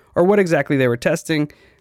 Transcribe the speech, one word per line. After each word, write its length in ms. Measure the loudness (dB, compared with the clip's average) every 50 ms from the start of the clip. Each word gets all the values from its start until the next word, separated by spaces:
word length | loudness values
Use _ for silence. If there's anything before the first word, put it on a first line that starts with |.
| _ _ _
or 100 | 0 2
what 140 | 2 2 2
exactly 380 | 2 2 0 0 0 0 0
they 120 | 0 0 0
were 80 | -2
testing, 560 | -2 -2 -4 -4 -4 -4 -4 -4 -4 -4 -6 -8 _ _ _ _ _